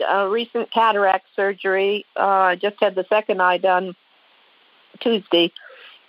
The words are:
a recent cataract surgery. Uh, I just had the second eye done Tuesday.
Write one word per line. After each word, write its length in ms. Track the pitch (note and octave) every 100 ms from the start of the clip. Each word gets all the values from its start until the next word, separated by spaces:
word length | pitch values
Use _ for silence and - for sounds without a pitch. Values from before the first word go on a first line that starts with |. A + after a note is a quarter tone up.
| -
a 220 | F#3+ G3
recent 420 | A3+ A#3 A#3 -
cataract 560 | A3+ A3+ G3+ G3 F#3+ -
surgery. 680 | - G3 F#3+ G3 F#3+ G3 G#3 - -
Uh, 40 | G3
I 300 | F#3+ F#3 F3+
just 200 | G#3 G3+
had 140 | G#3
the 120 | F#3+ F3+
second 320 | G#3+ G#3+ F#3+
eye 160 | F3+ F3+
done 380 | F#3+ F3+ F#3 F3 _ _ _ _ _ _ _ _ _ -
Tuesday. 520 | A#3+ A3 - E3+ E3+ - - - - -